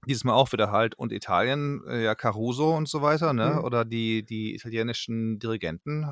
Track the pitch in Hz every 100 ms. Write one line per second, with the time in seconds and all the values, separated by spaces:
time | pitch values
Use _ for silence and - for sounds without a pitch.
0 | 123 120 127 117 131 113 104 104 113 -
1 | 117 101 - 90 120 143 143 143 - 120
2 | 113 107 113 104 120 123 156 160 156 151
3 | 147 156 165 120 117 151 120 120 113 117
4 | 113 110 107 110 110 95 117 113 117 117
5 | - 113 113 107 117 110 85 82 147 151
6 | 151